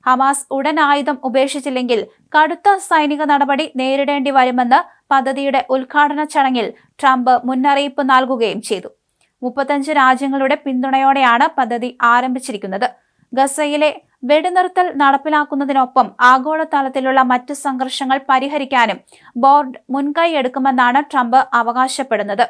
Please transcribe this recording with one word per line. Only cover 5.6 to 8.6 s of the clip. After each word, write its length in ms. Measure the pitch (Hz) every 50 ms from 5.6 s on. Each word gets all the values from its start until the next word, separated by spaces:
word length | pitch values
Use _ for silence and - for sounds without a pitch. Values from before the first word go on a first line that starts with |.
| - - 262
ഉദ്ഘാടന 480 | 269 262 - - 294 294 294 285 285 302
ചടങ്ങിൽ 500 | 302 - 311 269 262 254 240 214 - - _ _ _ _ -
ട്രംപ് 300 | 277 269 262 254 247 254 254 - -
മുന്നറിയിപ്പ് 580 | 247 262 254 262 285 277 277 285 285 285 - 277 262
നൽകുകയും 500 | 269 262 262 247 269 226 226 208 170 202